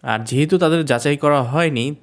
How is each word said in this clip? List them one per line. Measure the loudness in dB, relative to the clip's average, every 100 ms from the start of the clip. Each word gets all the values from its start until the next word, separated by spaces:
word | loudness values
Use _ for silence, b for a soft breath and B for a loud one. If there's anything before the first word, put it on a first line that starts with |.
আর | -4 -6
যেহেতু | -2 -2 2 2
তাদের | 2 2 0
যাচাই | 0 0 0
করা | 2 2
হয়নি, | 0 0 0 0 -4 -6